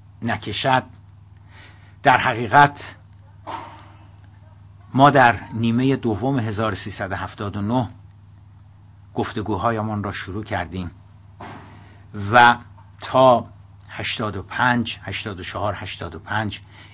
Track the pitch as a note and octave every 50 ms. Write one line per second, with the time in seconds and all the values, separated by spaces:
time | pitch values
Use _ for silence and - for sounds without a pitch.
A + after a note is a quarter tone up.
0 | - - - - A2+ A#2 A2 G#2 - A2 G#2 - - C3+ B2+ C3 C3 - - -
1 | - - - - - - - - - - - - - - - - - - - -
2 | - C#3 B2+ B2 - B2+ A#2+ A2 A#2+ G#2 C#3 C#3+ D3 C#3+ - - - - - -
3 | - - - - - - - - - - - - - - - - - - - -
4 | - - - - - - - - - - - - - - - - - - - B2+
5 | C#3 D3 C#3 C#3 B2+ A#2+ G2+ F2+ - - A#2 A2+ A#2 A#2 A2+ A#2+ C3 C3+ C3+ -
6 | - A#2 G#2 F#2 A#2 C3+ C#3+ B2+ G#2+ A2+ G#2 G2+ A2+ A2 G2 - - G#2 - -
7 | G#2 F#2 G2 F2+ F#2+ F#2 - - G#2+ G2+ G2 G#2 G2+ G#2+ A#2+ C3 A2+ - - -
8 | - - - - - - - - - - - - - - - - - - - -
9 | - - - - G2+ - - G#2+ G2+ G#2+ G#2 F2+ A2+ A#2 A2+ G#2+ G#2+ G#2+ G#2+ G#2
10 | G2 G2+ F#2+ - - G2 F2+ G#2+ G2+ - G#2+ F#2 E2+ D#2+ F2 F#2 F2+ E2 - -
11 | - - - - - - - - - - - - - - - - - - - -
12 | - - - G#2 G2+ G2+ A2+ A#2+ A#2+ A#2+ A#2+ A#2 - - - - - - - -
13 | - - - C3 C3 C3 A#2+ A2+ - - - - - - - - - - - -
14 | G#2+ - - - A2+ G#2+ F#2+ F#2+ F2+ - - - B2 B2 A#2+ A#2+ A2 - - -
15 | - G2 F#2+ - - A2 F#2+ F2 F2 - - F#2+ G2 G#2 F#2+ - G2+ - - -
16 | F#2 F2 E2+ E2 - - G2+ G#2+ A2 G2+ - - - - - - - -